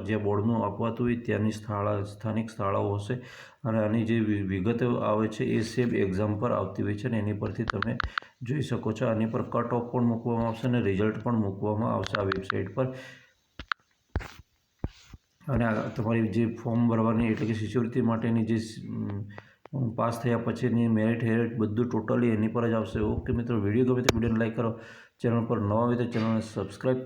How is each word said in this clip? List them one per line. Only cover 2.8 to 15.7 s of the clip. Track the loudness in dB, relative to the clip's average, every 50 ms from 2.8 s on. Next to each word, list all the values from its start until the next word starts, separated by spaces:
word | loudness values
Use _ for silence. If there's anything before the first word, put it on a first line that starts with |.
| 2 0 0 -2
હશે | -2 -4 -6 -6 -8 -12 -18 -20 -20 -20 -14 _ -4
અને | 0 0 2
આની | 2 2 2 2 2
જે | 2 2 2
વિ-, | 2 2 2 0 0
વિગતો | 0 -2 0 0 0 0 2 2 0 0 0
આવે | 2 2 2 2 2 0
છે | 0 -2 -2
એ | 0 2 0 0
સેમ | 0 0 0 2 2 2
એક્ઝામ | 2 2 2 2 2 0 0 0 0
પર | 0 0 0
આવતી | 0 -2 -2 -2 -2 -2
હોય | -2 -2
છે | -2 -2 -2
અને | -2 0
એની | 0 0 -2 -2
પરથી | -2 -4 -4 -4 -4
તમે | -4 -4 -4 -2 -4 -4 -4 -4 -6 -6 -8 -12 -12 -12 -10 -6
જોઈ | -4 -2 -2 -2
શકો | -2 -2 -2 -2 -2 -2
છો. | 0 0
આની | 0 2 2 0
પર | 0 0 -2 -4
કટ | -2 -2 -2 -2 0 0
ઓફ | -2 -2 -2 0
પણ | 2 2
મૂકવામાં | 2 2 2 0 0 0 0 0
આવશે | 0 -2 -2 0 2
અને | 2 2
રિઝલ્ટ | 4 2 2 4 2 2 0 0 -2
પણ | 0 2 2 2
મૂકવામાં | 0 -2 -2 -2 -2 0 0 0 0 0
આવશે | 0 -2 -2 -2 0
આ | 0
વેબસાઇટ | 0 0 -2 -2 -2 -2 -2 -2 -2 -2
પર. | -2 -2 -2 -4 -8 -14 -16 -18 -20 -20 _ _ _ _ _ _ -12 -8 -8 -8 -8 _ _ _ _ _ _ -6 -6 -6 -8 -14 -20 -20 _ _ _ _ _ _ _ -10 -10 -10 -12 -20 -20 -20 -20 _ _ _ _ -6 -2
અને | 0 2 2
આ | 2